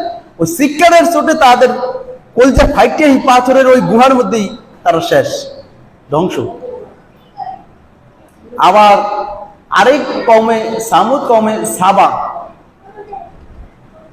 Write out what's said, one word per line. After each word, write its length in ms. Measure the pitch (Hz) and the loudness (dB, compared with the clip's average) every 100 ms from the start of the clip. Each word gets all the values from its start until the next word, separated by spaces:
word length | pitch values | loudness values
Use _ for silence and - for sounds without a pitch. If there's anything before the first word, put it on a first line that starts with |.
| - - - - | -8 -12 -18 -6
ওই 80 | 165 | -6
চিৎকারের 680 | - 294 302 349 339 330 | -2 -4 2 4 4 2
চোটে 220 | 302 294 | 0 -2
তাদের 340 | 302 262 254 254 - 254 - - - _ | 2 4 4 2 0 -8 -10 -14 -20 _
কলজা 320 | - 269 262 277 - | 2 2 4 0 2
ফাইটে 280 | 226 - | 0 2
এই 140 | 302 262 | 2 2
পাথরের 480 | 269 247 254 262 262 | 2 2 2 2 4
ওই 140 | 254 | 2
গুহার 340 | 170 226 262 | 2 2 4
মধ্যেই 420 | 254 202 220 190 - - - | 2 -2 -4 -6 -10 -20 -6
তারা 160 | 180 165 | -2 -2
শেষ, 460 | 165 147 120 - - - - - - _ _ | 0 0 -2 -8 -14 -18 -20 -20 -20 _ _
ধ্বংস। 300 | 151 180 - 117 - - - - - _ _ _ 807 762 762 - _ _ _ _ _ _ _ - 240 | -4 -4 -6 -10 -12 -16 -16 -20 -20 _ _ _ -16 -16 -16 -20 _ _ _ _ _ _ _ -18 0
আবার 640 | 165 208 208 - - - - - - - _ | 2 4 4 4 0 -8 -10 -12 -18 -20 _
আরেক 300 | 175 220 285 247 - - | 0 2 2 -2 -4 2
কওমে 540 | 220 226 226 220 220 | 2 2 -2 -4 -8
সামুদ, 400 | - 170 214 277 | -2 0 0 -2
কওমে 460 | 269 226 214 214 - | 0 0 0 -4 -8
সাবা, 600 | - 185 196 156 135 - - - - _ _ 392 415 403 392 - - - - - _ _ - - | -2 0 2 2 0 -10 -12 -18 -20 _ _ -20 -20 -18 -18 -18 -20 -20 -20 -20 _ _ -20 -20